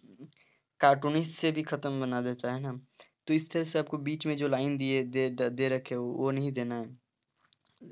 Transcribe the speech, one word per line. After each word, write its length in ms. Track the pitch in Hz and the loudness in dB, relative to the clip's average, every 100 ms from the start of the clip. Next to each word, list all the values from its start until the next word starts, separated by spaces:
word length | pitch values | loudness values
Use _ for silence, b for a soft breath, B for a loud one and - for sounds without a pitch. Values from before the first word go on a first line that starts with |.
| - 104 151 b b b b - | -16 -20 -20 b b b b 4
कार्टूनिश 500 | 143 139 147 156 160 | 6 6 4 2 0
से 220 | 160 165 | 0 0
भी 120 | 156 | 0
ख़त्म 380 | 156 143 143 135 | -2 -4 -2 -2
बना 200 | 131 123 | -2 -2
देता 320 | 123 123 123 | -2 -2 -4
है 60 | 127 | -4
ना। 220 | 135 123 - B B B - | -4 -8 -12 B B B 0
तो 60 | |
इस 180 | 156 160 | 0 2
तरह 120 | 170 | -2
से 160 | 160 160 | 0 0
आपको 180 | 151 151 | 0 -2
बीच 300 | 143 156 156 | -4 -2 -2
में 100 | 147 | 0
जो 100 | 143 | 2
लाइन 300 | 131 139 143 | 2 2 0
दिए, 260 | 135 135 | 2 0
दे, 260 | 127 131 131 | 0 0 0
द-, 120 | 123 | 2
दे 280 | 123 123 135 | -2 2 0
रखे 260 | 131 131 123 | 0 -2 -4
हो, 100 | 123 | -2
वो 260 | 131 135 | 0 0
नहीं 200 | 135 143 | 0 0
देना 240 | 131 120 120 | -2 -2 -4
है। 240 | 113 127 _ _ _ _ _ _ _ _ - | -6 -12 _ _ _ _ _ _ _ _ -14